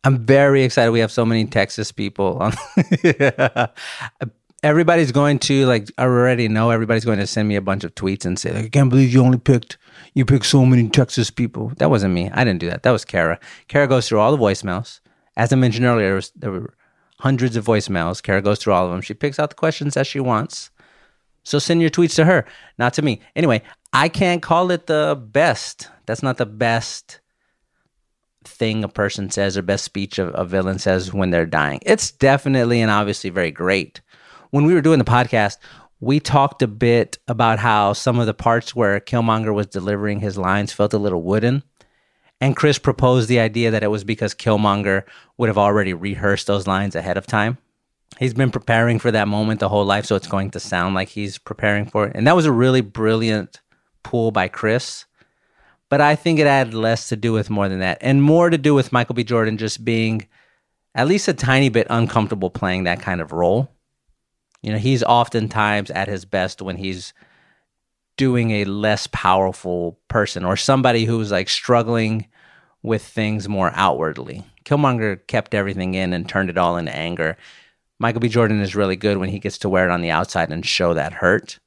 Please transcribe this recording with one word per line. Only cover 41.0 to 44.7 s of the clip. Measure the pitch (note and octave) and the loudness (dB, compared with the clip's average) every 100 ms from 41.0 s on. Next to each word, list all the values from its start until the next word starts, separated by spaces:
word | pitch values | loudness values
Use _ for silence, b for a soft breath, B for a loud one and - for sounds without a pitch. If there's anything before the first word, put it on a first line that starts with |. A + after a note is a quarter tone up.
| G#2 F2+ | -2 -2
wooden. | E2 G#2 A2+ C3+ - _ _ _ _ _ _ _ | 0 0 0 -2 -6 _ _ _ _ _ _ _
And | C3+ B2 | -2 2
Chris | D3+ C#3+ | 0 2
proposed | - B2 B2+ B2+ A2+ | -2 2 4 4 2
the | A#2+ | 2
idea | A2 A2+ A#2 | 2 0 0
that | A2 | 0
it | G#2 | 0
was | G#2 | -4
because | G2+ A2 G#2+ | -4 -4 -4
Killmonger | - - G#2 G#2+ | -4 0 2 2